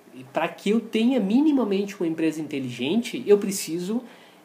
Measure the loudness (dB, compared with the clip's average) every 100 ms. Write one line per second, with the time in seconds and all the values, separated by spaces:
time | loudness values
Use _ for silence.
0 | -20 -20 -8 -4 -4 -2 0 0 0 0
1 | 2 2 2 4 4 4 2 0 -2 -4
2 | -2 0 0 -2 -4 -6 -6 -4 0 0
3 | -2 -4 4 4 4 -4 -6 -6 -4 -4
4 | -6 -14 -20 -20